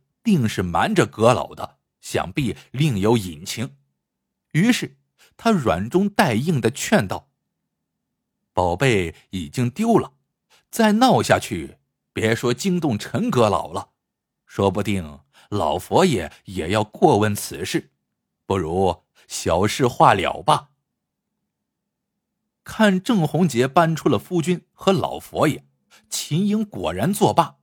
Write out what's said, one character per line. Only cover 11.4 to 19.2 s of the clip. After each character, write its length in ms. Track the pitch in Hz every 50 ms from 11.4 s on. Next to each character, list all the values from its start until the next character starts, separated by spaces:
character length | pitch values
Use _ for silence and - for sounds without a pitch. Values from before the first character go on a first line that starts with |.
| - - 107 85 71 - - _ _ _ _ _ _ _ -
别 200 | - 95 110 117
说 200 | - - 120 127
惊 260 | - - 196 180 175
动 180 | 156 143 107
陈 320 | 104 - - - 139 220 254
阁 200 | 143 123 113 104
老 240 | 92 - - - 85
了， 180 | 95 - _ _ _ _ _ _ _ _ _ _ _ _
说 260 | _ - - 101 98
不 100 | 90 104
定 380 | 101 117 101 95 82 73 71 69 _ _ _ _ _ -
老 280 | - - 85 76 76
佛 280 | 90 - - 98 143 190
爷 260 | 185 127 92 78 76 - - _
也 240 | - 92 90 78 85
要 140 | 104 110 107
过 340 | - _ - 196 156 123
问 180 | 104 107 107 104
此 300 | - - - - - -
事， 260 | - - 165 - _ _ _ _ _ _ _ _ _ _ _ _
不 120 | - 98
如 460 | 98 80 78 85 95 98 90 85 - _ _ _ _